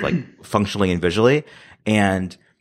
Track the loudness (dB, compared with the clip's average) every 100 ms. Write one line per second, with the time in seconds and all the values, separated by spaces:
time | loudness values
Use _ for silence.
0 | -2 -4 -6 -14 -4 -2 -2 0 0 0
1 | -2 2 2 2 -2 -16 -20 -10 -2 2
2 | 2 0 -4 -12 _ _